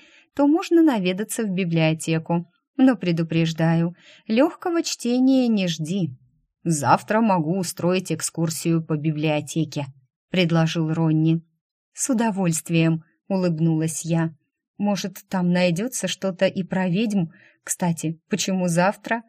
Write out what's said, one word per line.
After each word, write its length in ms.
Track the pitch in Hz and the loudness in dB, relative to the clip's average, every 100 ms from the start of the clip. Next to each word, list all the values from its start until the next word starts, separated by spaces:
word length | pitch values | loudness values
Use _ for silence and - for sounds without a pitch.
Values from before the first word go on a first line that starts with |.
| - - _ - | -6 -20 _ 0
то 120 | 285 | 2
можно 340 | 330 392 330 | 2 4 4
наведаться 640 | 320 226 180 185 214 - | 4 4 0 -2 -4 -4
в 60 | 214 | -4
библиотеку. 1000 | 185 180 165 160 160 - 160 160 170 170 _ _ - | -2 0 2 2 0 -2 -2 0 -4 -4 _ _ 2
Но 200 | 262 233 | 4 4
предупреждаю, 1000 | 180 170 165 165 165 160 165 165 170 170 - - - | 0 -2 0 0 0 0 2 2 0 -4 -20 -14 -2
легкого 560 | 220 320 - 370 339 | 2 2 0 -4 -2
чтения 680 | 320 - 240 247 262 262 247 | -4 -4 -2 2 4 4 2
не 200 | 214 180 | 2 0
жди". 500 | 160 156 196 151 - _ _ _ _ | -4 -4 -2 -4 -6 _ _ _ _
"Завтра 580 | 165 156 127 151 - 214 | -2 0 2 2 2 0
могу 380 | 226 185 151 190 | 2 2 0 -2
устроить 520 | 175 - 175 185 180 | -4 -4 -2 0 -2
экскурсию 720 | 160 - - 165 165 170 165 | -6 -6 -4 -4 -2 -2 0
по 140 | 165 156 | -2 -4
библиотеке", 880 | 151 151 156 151 147 165 151 151 139 - _ _ _ | -2 -2 0 -2 -2 -4 -4 -4 -8 -12 _ _ _
предложил 600 | 175 175 170 160 170 156 | 0 2 2 0 0 -2
Ронни. 520 | 160 165 156 160 165 - _ _ _ _ | 0 2 2 2 0 -4 _ _ _ _
"С 160 | - - | -8 -2
удовольствием", 960 | 240 226 190 180 165 - 165 165 160 - _ - | 0 0 0 -2 -2 -2 2 2 0 -6 _ -6
улыбнулась 800 | 190 180 156 165 156 160 - 160 | -2 0 0 0 0 -2 -4 -4
я. 280 | 165 165 160 _ _ _ - | -2 -2 -6 _ _ _ -6
Может, 380 | 202 202 196 - - | -2 -2 -6 -12 -8
там 220 | 190 180 | -2 0
найдется 540 | 180 180 165 - - 185 | 2 2 0 -4 -4 -6
что-то 400 | - 190 180 190 | -4 -6 0 -2
и 160 | 190 | -2
про 260 | 180 185 185 | -4 -2 0
ведьм? 380 | 175 233 202 165 - _ _ | 0 0 0 -2 -6 _ _
Кстати, 560 | - - 175 165 160 160 - | -10 -4 -2 -2 -4 -8 -6
почему 380 | 165 - 185 180 | -4 -2 -2 0
завтра? 540 | 170 185 214 - 226 | 2 0 0 -4 -6